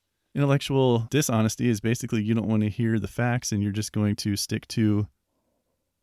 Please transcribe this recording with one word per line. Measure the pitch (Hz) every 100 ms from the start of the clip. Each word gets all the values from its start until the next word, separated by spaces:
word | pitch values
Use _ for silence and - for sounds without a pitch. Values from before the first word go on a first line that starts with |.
| _ _ _ 143
Intellectual | 143 139 - 135 131 117 110
dishonesty | 135 143 113 110 - 120
is | 107
basically | 113 - 113 117
you | 104 113
don't | 98
wanna | 110 107
hear | 101 113 113
the | 101
facts | - 120 120 -
and | 104
you're | 101
just | 101 104
going | - 104 104
to | 107 98
stick | - 110 -
to, | - 107 104 101 _ _ _ _ _ _ _ _ _